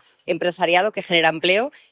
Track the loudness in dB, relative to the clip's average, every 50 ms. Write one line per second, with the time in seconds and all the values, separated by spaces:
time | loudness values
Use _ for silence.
0 | _ _ _ _ _ -6 -4 -4 -2 -4 -2 -2 0 2 2 2 2 0 -2 -6
1 | -4 -2 0 2 2 2 0 0 0 0 2 2 0 -2 -6 -12 -20 _